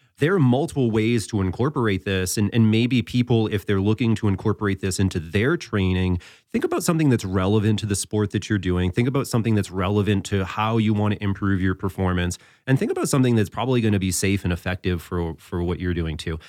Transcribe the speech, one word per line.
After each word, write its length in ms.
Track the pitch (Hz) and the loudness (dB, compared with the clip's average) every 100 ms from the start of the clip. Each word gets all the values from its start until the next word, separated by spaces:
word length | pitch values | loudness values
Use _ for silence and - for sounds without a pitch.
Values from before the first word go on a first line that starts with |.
| _ - | _ -2
There 160 | 151 | 0
are 60 | 196 | 4
multiple 520 | 131 123 160 143 120 | 4 2 0 0 0
ways 360 | 110 110 117 - | 2 2 0 0
to 120 | 104 | -2
incorporate 640 | 92 90 135 151 113 95 | -2 0 -2 0 0 0
this. 340 | 101 95 92 - | -2 -4 -2 0
And, 160 | 101 | 0
and 160 | 113 110 | 4 4
maybe 320 | 110 120 123 | 4 2 0
people, 460 | 113 127 120 117 107 | 0 -2 2 2 2
if 180 | 101 - | -2 0
they're 140 | 98 | 0
looking 360 | 101 107 117 107 | 2 2 2 2
to 120 | 107 | 0
incorporate 540 | 92 110 98 104 95 | 0 -2 0 -2 -2
this 180 | 98 87 | -4 0
into 180 | 95 92 | 0 0
their 380 | 80 101 123 170 | -2 0 0 -2
training, 640 | - 104 92 92 92 87 - - _ | -2 -2 0 0 0 -2 -6 -20 _
think 140 | 226 370 | -4 -2
about 180 | 349 | -2
something 240 | 175 160 151 | 0 2 2
that's 160 | 117 | 2
relevant 560 | 95 92 92 107 107 107 | 0 -2 2 2 2 0
to 60 | 107 | -2
the 100 | 98 | -4
sport 360 | - 107 101 | -2 -2 -2
that 180 | 107 - | -2 -2
you're 100 | 104 | -2
doing. 320 | 92 90 90 | 0 0 0
Think 160 | 107 123 | 0 0
about 200 | 135 117 | -2 -2
something 280 | 120 104 107 | -2 0 0
that's 160 | 95 | 0
relevant 540 | 92 92 104 98 98 - | -2 0 0 2 0 0
to 180 | 98 | -4
how 320 | 92 - 110 113 | -4 -2 0 2
you 160 | 107 | 2
want 200 | 104 104 | 2 0
to 100 | 104 | -2
improve 380 | 101 95 101 98 | -4 -2 0 0
your 120 | 95 | 0
performance. 640 | 92 98 - 92 90 90 - - _ - | -2 -4 -2 0 0 -2 -4 -12 _ 0
And 100 | 135 | 0
think 140 | 233 | 0
about 160 | 381 330 | -2 0
something 300 | 143 127 117 | 2 4 2
that's 100 | 98 | 0
probably 300 | 110 120 123 | -2 0 2
gonna 180 | 107 101 | 2 0
be 140 | 92 | 0
safe 320 | 87 98 98 | -2 0 0
and 80 | 92 | -2
effective 500 | 90 92 90 92 87 | -4 -4 -4 -4 -4
for, 340 | - 90 85 78 | -4 -6 -6 -8
for 260 | - 90 | -8 -4
what 160 | 87 82 | -2 -2
you're 140 | 90 | -2
doing 240 | 87 80 76 | -2 -4 -6
too. 200 | - 78 | -8 -8